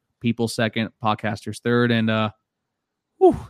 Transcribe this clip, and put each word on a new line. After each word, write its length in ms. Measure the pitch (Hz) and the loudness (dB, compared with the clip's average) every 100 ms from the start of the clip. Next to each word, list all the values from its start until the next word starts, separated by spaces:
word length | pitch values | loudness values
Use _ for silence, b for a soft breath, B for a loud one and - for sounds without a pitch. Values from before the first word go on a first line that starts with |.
| _ _ | _ _
people 300 | 120 113 113 | -4 -2 -4
second, 420 | - 113 117 110 - | -2 -4 -2 -6 -4
podcasters 600 | 110 104 107 104 - 101 | -2 -2 -4 -6 -10 -6
third. 320 | 120 120 120 | 0 2 2
And, 180 | 117 113 | 2 0
uh, 200 | 110 107 - _ _ _ _ _ _ _ - | 0 -2 -6 _ _ _ _ _ _ _ 4
whew, 180 | 370 233 | 4 4